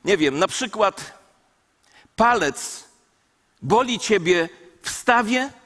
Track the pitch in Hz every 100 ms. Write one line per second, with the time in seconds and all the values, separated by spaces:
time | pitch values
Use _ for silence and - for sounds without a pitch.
0 | 160 190 147 139 185 - 240 214 196 -
1 | - - _ _ _ _ _ _ _ _
2 | _ - 233 233 147 - - - - _
3 | _ _ _ _ _ _ 120 220 262 226
4 | - 202 165 175 165 - - _ - -
5 | - 240 220 254 269 -